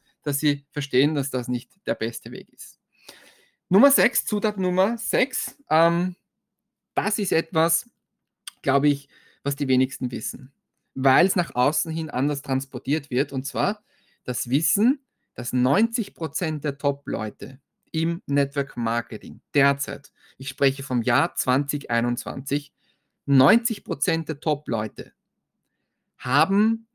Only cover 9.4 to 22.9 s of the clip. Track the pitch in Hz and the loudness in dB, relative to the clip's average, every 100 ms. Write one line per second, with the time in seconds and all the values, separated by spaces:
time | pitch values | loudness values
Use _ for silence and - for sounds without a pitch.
9.4 | 139 139 135 131 127 - 127 120 - - | -6 -4 2 2 2 0 -6 -6 -8 -12
10.4 | 135 _ _ _ _ - 135 135 185 190 | -16 _ _ _ _ 0 4 4 4 2
11.4 | 170 - 127 156 165 160 160 123 139 143 | -2 0 0 0 -4 -6 -4 -2 -2 -2
12.4 | - 135 - 123 - 151 143 123 147 139 | -2 -4 -4 -8 -4 -4 -2 -2 -2 -4
13.4 | 135 110 147 214 _ _ _ _ - 123 | -6 -2 -2 -4 _ _ _ _ -8 -6
14.4 | - 135 170 - 226 294 _ _ _ - | -2 0 0 2 2 2 _ _ _ -12
15.4 | 120 127 127 160 226 240 208 - 156 - | -4 0 2 4 2 0 -8 -6 -8 -4
16.4 | 160 156 147 143 143 143 - 113 107 107 | -4 -4 -6 -2 -2 -2 -4 -6 -6 -8
17.4 | 98 - _ _ _ 156 165 170 - 143 | -12 -14 _ _ _ -4 -2 -4 -2 0
18.4 | 139 143 135 - 113 117 - 113 - - | 0 -2 -6 -4 -4 -4 -6 -10 -14 -18
19.4 | _ 143 139 143 - - - _ _ - | _ 2 2 2 -4 -10 -14 _ _ -16
20.4 | 131 - 139 135 139 123 117 123 165 - | -12 0 0 0 -2 -2 2 2 0 -2
21.4 | - 131 143 147 - 117 120 120 - - | 0 0 0 -4 -2 -2 0 -2 -6 -8
22.4 | 139 143 143 _ _ | -4 -4 -4 _ _